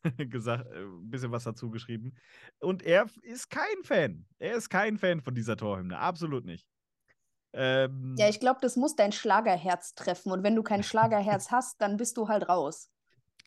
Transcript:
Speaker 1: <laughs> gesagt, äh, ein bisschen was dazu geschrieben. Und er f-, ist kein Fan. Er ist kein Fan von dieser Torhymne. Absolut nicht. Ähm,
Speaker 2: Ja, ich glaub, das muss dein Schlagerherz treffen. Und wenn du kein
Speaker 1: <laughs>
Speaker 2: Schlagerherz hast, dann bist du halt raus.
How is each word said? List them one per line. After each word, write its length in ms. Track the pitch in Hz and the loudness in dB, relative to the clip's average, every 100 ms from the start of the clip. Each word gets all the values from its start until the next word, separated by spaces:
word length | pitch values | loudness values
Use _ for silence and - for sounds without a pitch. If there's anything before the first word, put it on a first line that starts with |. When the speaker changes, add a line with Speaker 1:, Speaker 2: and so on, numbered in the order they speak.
Speaker 1:
<laughs> 140 | 165 123 | -4 -4
gesagt, 480 | 135 120 113 135 - | -6 -6 -2 -2 -4
äh, 100 | 64 | -12
ein 260 | 98 90 107 | -12 -14 -10
bisschen 200 | 127 127 | -8 -4
was 120 | 117 | -4
dazu 260 | 123 113 117 | -6 -8 -8
geschrieben. 440 | 117 - 117 123 - _ - - - | -10 -8 -10 -10 -14 _ -20 -20 -8
Und 220 | 175 185 | -4 -2
er 180 | 170 180 | 4 4
f-, 120 | 220 - | 4 -4
ist 320 | 240 247 - | -14 -12 -8
kein 320 | 277 381 392 | -4 -2 -4
Fan. 420 | - 226 135 156 - - | 0 2 2 -2 -14 -10
Er 160 | 170 240 | -6 -6
ist 120 | - | -2
kein 260 | 185 214 214 | 0 0 0
Fan 220 | 185 170 | 0 0
von 120 | 131 | -2
dieser 220 | 123 113 110 | -4 -2 -2
Torhymne. 420 | 107 95 90 87 | -2 -4 -4 -4
Absolut 460 | 170 170 165 135 90 | -4 -4 -4 -6 -6
nicht. 200 | 85 _ _ _ _ _ _ _ _ _ | -12 _ _ _ _ _ _ _ _ _
Ähm, 600 | 123 131 131 131 135 131 127 | -2 2 4 2 -2 -6 2
Speaker 2:
Ja, 100 | 208 | 4
ich 100 | 208 | 4
glaub, 200 | 254 262 | 2 2
das 160 | 254 240 | 2 2
muss 180 | 294 - | 0 4
dein 160 | 202 | 2
Schlagerherz 840 | 202 220 202 226 180 180 175 - | 2 2 4 4 2 2 -2 -4
treffen. 360 | - - 175 - | -8 -4 -4 -2
Und 100 | 185 | 0
wenn 100 | 202 | 2
du 80 | 226 | 2
kein 200 | 220 208 | 2 0
Speaker 1:
<laughs> 0 | |
Speaker 2:
Schlagerherz 680 | 202 220 220 208 202 196 - | 2 4 4 4 2 0 2
hast, 300 | 240 247 - | 0 0 -2
dann 160 | 202 202 | 0 0
bist 200 | 240 - | -2 -2
du 120 | 214 | 0
halt 200 | 208 180 | 2 4
raus. 420 | 180 143 - - _ _ _ _ _ | 2 2 -4 -16 _ _ _ _ _